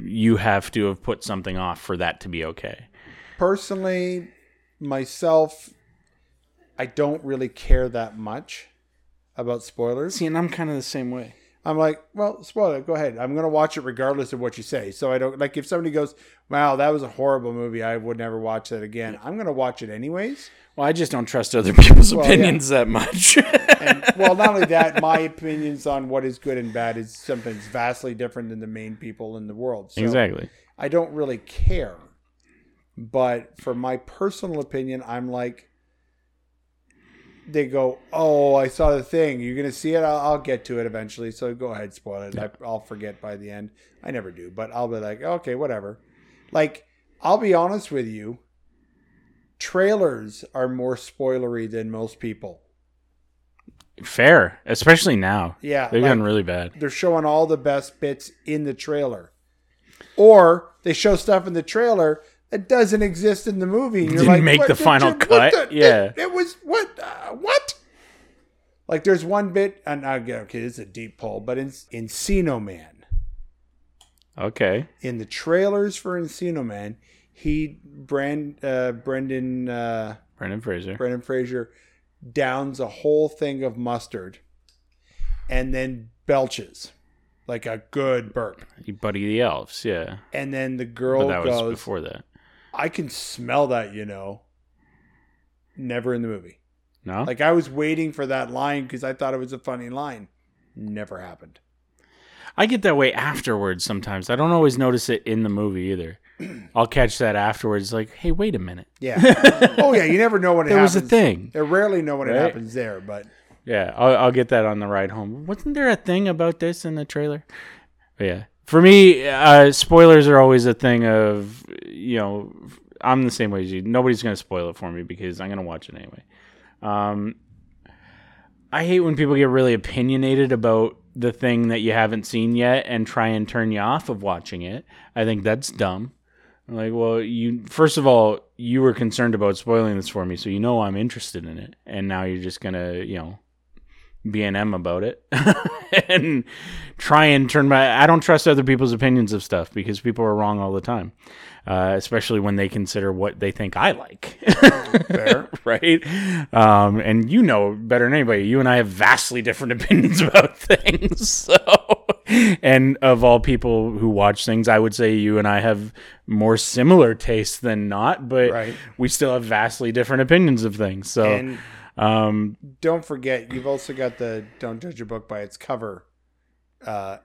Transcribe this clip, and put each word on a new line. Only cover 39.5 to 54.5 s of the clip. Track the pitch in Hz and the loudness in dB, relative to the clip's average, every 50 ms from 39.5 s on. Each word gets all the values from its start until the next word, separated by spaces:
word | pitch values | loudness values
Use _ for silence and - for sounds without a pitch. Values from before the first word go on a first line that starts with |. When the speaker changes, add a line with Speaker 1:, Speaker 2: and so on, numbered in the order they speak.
| 127 | -8
Speaker 2:
gonna | 139 139 139 - | -6 -8 -8 -10
see | - - 156 160 | -8 -6 -2 -2
it? | 165 160 | 0 0
I'll, | 151 151 147 | 0 -2 -2
I'll | 143 151 151 143 | -2 -2 -2 -2
get | 131 135 127 117 - | -2 -6 -6 -6 -6
to | - 123 117 | -8 -8 -6
it | 117 | -6
eventually. | 113 107 110 110 104 - - 117 113 110 | -6 -8 -10 -12 -12 -14 -14 -14 -14 -12
So | - 131 123 120 | -10 -10 -10 -8
go | 123 127 120 | -8 -10 -10
ahead, | 110 104 107 98 - | -10 -12 -14 -14 -16
spoil | - _ 107 98 101 101 | -18 _ -14 -12 -12 -12
it. | 101 98 | -12 -12
Speaker 1:
Yeah. | 104 107 104 - _ | -12 -12 -12 -14 _
Speaker 2:
I, | 127 | -12
I'll | 117 113 107 | -10 -10 -10
forget | 107 _ 113 104 104 104 98 - | -10 _ -16 -14 -14 -16 -16 -16
by | - 107 104 | -16 -16 -16
the | 101 104 104 | -14 -16 -18
end." | 104 104 104 107 - _ _ _ _ _ - | -16 -16 -18 -18 -20 _ _ _ _ _ -16
I | - | -12
never | 139 117 98 92 | -12 -10 -12 -12
do, | 85 87 87 90 | -16 -18 -20 -18
but | 92 104 110 113 117 | -12 -12 -12 -10 -8
I'll | 120 123 117 | -8 -6 -6
be | 117 110 | -6 -8
like, | 104 104 107 113 143 | -8 -10 -12 -10 -8
"Okay, | 165 175 170 - 135 123 | -8 -8 -6 -6 -8 -8
whatever." | 127 151 139 120 104 98 101 110 - _ _ _ _ _ _ _ _ _ _ - | -6 -6 -6 -8 -8 -10 -14 -18 -18 _ _ _ _ _ _ _ _ _ _ -2
Like, | 156 156 151 - - _ _ _ _ _ _ _ _ - | -2 -2 -2 -4 -12 _ _ _ _ _ _ _ _ 0
I'll | 160 190 214 | 0 0 2
be | 233 202 180 | 2 2 2
honest | 165 170 180 202 208 - - | 2 2 0 -4 -6 -10 -8
with | 151 135 120 | -8 -8 -8
you. | 110 110 107 104 107 120 123 _ _ _ _ _ _ _ _ _ _ _ _ _ _ _ _ _ _ _ _ _ _ _ _ | -8 -10 -12 -14 -14 -16 -16 _ _ _ _ _ _ _ _ _ _ _ _ _ _ _ _ _ _ _ _ _ _ _ _
Trailers | - - - 185 190 202 214 208 190 151 127 113 107 107 107 - - - - | -16 -6 -2 0 0 2 2 0 0 -2 -2 -4 -12 -16 -18 -20 -20 -12 -6
are | 135 127 127 | -6 -6 -4
more | 127 127 123 127 127 | -4 -6 -6 -6 -6
spoilery | 120 - - _ _ 139 131 131 127 127 120 120 117 113 107 | -8 -10 -18 _ _ -4 -4 -2 -4 -4 -6 -6 -8 -8 -8
than | 110 113 110 110 | -8 -8 -8 -8
most | 110 110 113 110 113 _ | -8 -10 -10 -10 -10 _
people. | - 113 107 - - 95 85 _ _ _ _ _ _ _ _ _ _ _ _ _ _ _ _ _ _ _ _ _ _ - _ _ _ _ _ - - | -12 -12 -12 -12 -16 -18 -20 _ _ _ _ _ _ _ _ _ _ _ _ _ _ _ _ _ _ _ _ _ _ -20 _ _ _ _ _ -20 -20
Speaker 1:
Fair, | - - - 117 143 175 147 95 87 | -10 0 4 6 8 8 8 6 2